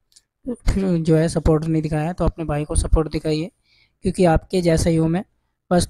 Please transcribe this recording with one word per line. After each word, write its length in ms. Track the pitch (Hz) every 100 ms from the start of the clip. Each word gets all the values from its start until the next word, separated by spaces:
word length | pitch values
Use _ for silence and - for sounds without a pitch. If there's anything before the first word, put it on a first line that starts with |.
| _ _ _ _ -
फिर 540 | 233 - 196 190 170
जो 160 | 160 160
है 120 | 160
सपोर्ट 360 | 165 156 156 160
नहीं 160 | 160
दिखाया 260 | 156 156 156
है, 60 |
तो 120 | 180 165
अपने 200 | - 156
भाई 200 | 147 151
को 100 | 165
सपोर्ट 360 | - 160 156
दिखाइए, 400 | 156 156 156 170 - _ _ _ _ 185
क्योंकि 200 | 175 175
आपके 360 | 160 - 185
जैसा 280 | 170 160 175
ही 60 | 160
हूँ 140 | 160
मैं, 160 | 170 - _ _ _ _
बस 160 | 175 -